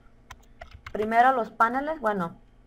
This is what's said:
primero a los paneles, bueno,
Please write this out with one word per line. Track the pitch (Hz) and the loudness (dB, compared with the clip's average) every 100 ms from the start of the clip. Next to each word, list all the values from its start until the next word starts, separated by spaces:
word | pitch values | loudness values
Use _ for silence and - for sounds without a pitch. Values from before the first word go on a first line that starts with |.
| - _ - - - - - - - | -20 _ -20 -20 -20 -20 -20 -20 -12
primero | 208 214 226 247 | -8 0 4 4
a | |
los | 262 220 | 4 0
paneles, | - 226 254 294 320 | 0 0 0 -6 -4
bueno, | 220 202 170 - _ _ | -2 -2 -4 -10 _ _